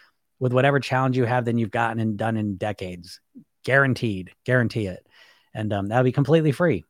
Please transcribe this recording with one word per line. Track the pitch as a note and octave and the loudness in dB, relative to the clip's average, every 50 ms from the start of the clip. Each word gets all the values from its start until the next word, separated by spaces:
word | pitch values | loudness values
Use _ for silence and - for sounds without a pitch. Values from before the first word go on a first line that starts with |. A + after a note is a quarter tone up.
| _ _ _ _ _ _ _ _ | _ _ _ _ _ _ _ _
with | C3 B2+ | -2 0
whatever | B2 B2+ B2+ C#3+ C#3 C#3 | 2 4 4 4 2 2
challenge | A#2+ - C3+ C3 C3 C3 B2 | 0 0 0 0 2 2 2
you | C3 B2 | 2 0
have | A2+ B2 B2 A#2 | 2 0 0 0
than | A#2+ A#2 A#2 | 0 0 0
you've | A2+ G#2 | -2 -2
gotten | - A#2 A#2 A2+ A2+ A2+ | -2 -2 -2 -2 -2 -2
and | A2 A2 G#2 | -2 -2 -2
done | G2 A2 A2+ A2+ | -2 -2 -2 -2
in | A2 G#2+ G#2 G2 | -2 -2 -4 -4
decades. | F2+ G#2+ G#2+ G#2 - G2+ F2+ F2 F2 E2+ - - - _ _ _ C4 - _ _ _ - | -4 -6 -6 -6 -6 -8 -10 -10 -12 -16 -18 -20 -20 _ _ _ -20 -20 _ _ _ -2
Guaranteed, | - B2+ C#3 C#3 C3 A#2+ - B2+ A2+ G2+ F#2 F2+ - - _ _ | 2 2 4 4 2 0 0 -2 -4 -4 -6 -8 -12 -18 _ _
guarantee | - B2 B2+ A#2+ A2 - A#2+ G#2 | 0 2 2 2 0 -2 -4 -4
it. | F#2 F2+ - - _ _ _ - _ _ _ _ _ | -6 -6 -10 -16 _ _ _ -20 _ _ _ _ _
And, | - A#2 A2 G#2 | -10 -8 -6 -4
um, | G#2 G2 G2 G2 | -4 -4 -2 0
that'll | A2 B2+ B2+ | 2 2 2
be | C3 | 2
completely | - D3 C#3 A#2 D#3+ E3 D#3 D#3 | 2 0 2 4 4 4 4 2
free. | B2+ - F3+ E3 A#2 E2+ - | 0 2 0 0 0 -2 -4